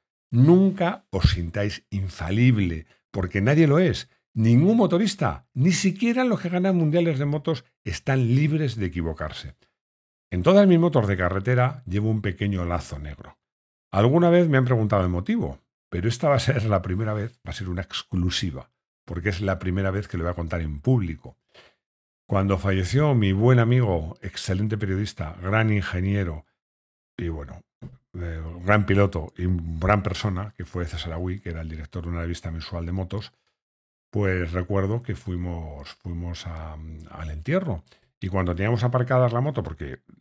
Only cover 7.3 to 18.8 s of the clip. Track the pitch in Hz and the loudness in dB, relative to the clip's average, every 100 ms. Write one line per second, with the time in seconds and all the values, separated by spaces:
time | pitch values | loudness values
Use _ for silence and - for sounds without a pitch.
7.3 | 151 147 151 - _ - - - 135 117 | -2 -2 -4 -6 _ -8 -6 -2 0 2
8.3 | 127 151 156 147 110 95 82 82 78 76 | 2 2 0 -2 -2 -4 -2 -4 -4 -8
9.3 | - 71 - _ _ _ _ _ _ _ | -10 -16 -18 _ _ _ _ _ _ _
10.3 | 90 90 196 196 175 170 143 104 95 90 | 0 6 8 8 8 6 4 2 2 0
11.3 | 95 98 123 127 - - 95 107 107 101 | 0 0 2 2 -2 -4 -2 0 0 -2
12.3 | 87 101 98 85 85 - 71 73 69 - | -2 -2 -2 -2 -4 -4 -10 -10 -14 -18
13.3 | - _ _ _ _ _ 98 113 156 175 | -20 _ _ _ _ _ 2 4 6 6
14.3 | 175 170 135 127 123 107 101 90 90 101 | 6 6 4 4 2 2 2 2 0 -2
15.3 | 226 80 69 _ _ _ 87 104 120 156 | -2 -4 -8 _ _ _ -4 -2 0 2
16.3 | 135 - 147 110 98 92 92 107 107 110 | 2 2 0 2 0 0 -4 -4 -4 -6
17.3 | - - - 92 90 98 - - 92 90 | -10 -12 -10 -6 -6 -8 -10 -6 -2 0
18.3 | - 92 65 - _ | -2 -4 -6 -14 _